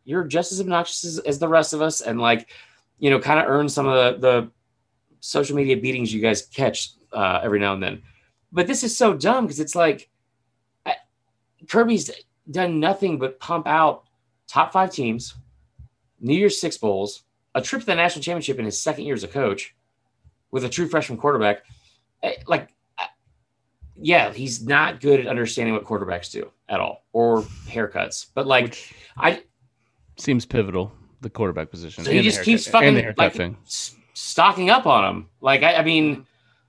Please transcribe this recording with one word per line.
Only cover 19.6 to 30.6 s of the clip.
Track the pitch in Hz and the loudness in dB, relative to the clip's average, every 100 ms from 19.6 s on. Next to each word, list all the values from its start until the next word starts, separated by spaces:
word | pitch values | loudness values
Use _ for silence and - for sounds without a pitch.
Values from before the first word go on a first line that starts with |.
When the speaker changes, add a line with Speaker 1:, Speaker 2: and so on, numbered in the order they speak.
| - _ _ _ _ _ _ _ _ | -8 _ _ _ _ _ _ _ _
Speaker 1:
with | 131 | -6
a | 123 | -4
true | - 170 | -4 0
freshman | 160 - 120 | 0 -2 -2
quarterback. | 147 135 104 104 _ - _ _ _ - | 0 2 2 0 _ -20 _ _ _ -8
Eh, | - - - | -6 -6 -2
like, | 165 - _ _ - - _ _ _ _ _ _ _ - - | -2 -2 _ _ -12 -12 _ _ _ _ _ _ _ -20 -8
yeah, | 156 175 107 | 2 4 2
he's | 110 131 110 | -4 -8 -8
not | 113 143 156 - | 0 2 2 0
good | 143 139 | 4 4
at | 120 | 2
understanding | 123 113 - 117 | -2 -4 -2 -2
what | 110 | -2
quarterbacks | - 107 92 87 - | -4 -6 -4 -8 -8
do | - - _ - | -12 -12 _ -6
at | 101 | -4
all, | - - _ | -4 -6 _
or | 113 117 113 104 - - | 2 4 2 0 -12 -10
haircuts. | 117 104 - - - - | -6 -4 -4 -6 -8 -10
But, | - 139 | -4 2
like, | 131 | 2
Speaker 2:
Which | 120 - - - - - | 2 -6 -20 -20 -20 -2
Speaker 1:
I | 165 180 - _ _ _ _ _ _ - | 0 0 -6 _ _ _ _ _ _ -10
Speaker 2:
seems | - 123 - | 0 0 0
pivotal, | 123 | -2